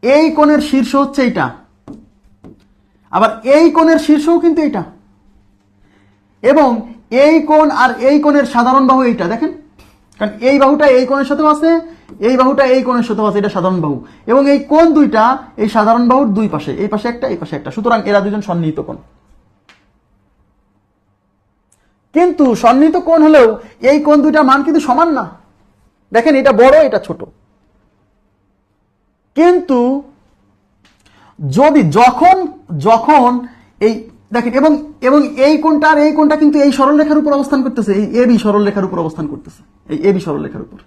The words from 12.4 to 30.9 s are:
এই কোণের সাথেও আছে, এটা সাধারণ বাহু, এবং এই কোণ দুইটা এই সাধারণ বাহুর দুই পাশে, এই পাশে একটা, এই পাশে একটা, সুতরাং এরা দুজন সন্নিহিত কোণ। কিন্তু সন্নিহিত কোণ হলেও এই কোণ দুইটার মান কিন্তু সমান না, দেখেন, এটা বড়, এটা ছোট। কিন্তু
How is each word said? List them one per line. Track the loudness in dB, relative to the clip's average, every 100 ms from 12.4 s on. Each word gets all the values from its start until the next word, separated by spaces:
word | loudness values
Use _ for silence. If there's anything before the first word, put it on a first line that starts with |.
| 0 0
এই | 0 0
কোণের | 0 -4
সাথেও | -4 -4 -2
আছে, | -2
এটা | -4
সাধারণ | -4 -4 -4
বাহু, | -4 -8 -12 _ -2
এবং | 0 2
এই | 0
কোণ | 0 2 2
দুইটা | 2 0 2 0 -2 -8 -6
এই | -4
সাধারণ | -2 0 0 2
বাহুর | 0 0
দুই | -2 -4
পাশে, | -6 -8
এই | -8 -6
পাশে | -6 -8
একটা, | -8 -8
এই | -8
পাশে | -10 -12
একটা, | -10
সুতরাং | -6 -2 -2
এরা | 0 -2
দুজন | -2 -8
সন্নিহিত | -6 -4 -4 -6
কোণ। | -12 -16 _ _ _ _ _ _ _ _ _ _ _ _ _ _ _ _ _ _ _ _ _ _ _ _ _ _ _ _ _ _ _
কিন্তু | -2 0 2 0
সন্নিহিত | 2 2 4 2 0
কোণ | 0 2
হলেও | 4 6 4 0 -12 _
এই | 0 0
কোণ | 2 2
দুইটার | 2 2
মান | 2 0
কিন্তু | 0 -2
সমান | -2 -2 0
না, | -2 -8 -14 _ _ _ _ _ _ _
দেখেন, | -2 2 2
এটা | 2
বড়, | 4 4 6 2
এটা | -2
ছোট। | -8 -14 -14 _ _ _ _ _ _ _ _ _ _ _ _ _ _ _ _ _ _ _ _
কিন্তু | 0 2 2 0 -2 -2 -4 -10 _ _ _ _ _ _ _ _